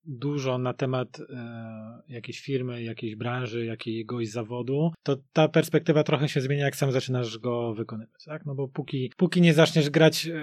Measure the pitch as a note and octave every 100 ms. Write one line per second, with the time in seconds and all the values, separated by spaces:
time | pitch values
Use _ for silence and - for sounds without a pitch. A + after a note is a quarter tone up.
0 | E3 B2+ C3+ D3 C3 B2+ B2+ B2 C3 B2+
1 | B2+ - - B2+ A#2 A#2 A2+ A2 A2 A#2+
2 | - B2 A2+ A#2 - C3+ B2+ A#2+ A#2 A2+
3 | A#2 G#2+ A2 B2 B2 A2+ A2+ A2+ - A2+
4 | A2 B2 A2+ A2+ G#2+ B2 A#2+ C#3 E3 D#3+
5 | - C#3 - - D#3 E3 D#3 D#3 D#3 D3+
6 | D3+ D3 C#3+ - C3 C#3+ C#3 C#3 C#3 C3
7 | B2 B2+ A#2+ A2 A#2+ A#2+ A#2 G#2+ A2+ A2+
8 | A2+ _ - D3+ D3 C3+ C3+ C3+ C3+ C#3
9 | B2+ - F3+ F3+ F3 E3 D#3+ E3 D3 D3
10 | D#3+ D#3 D#3+ E3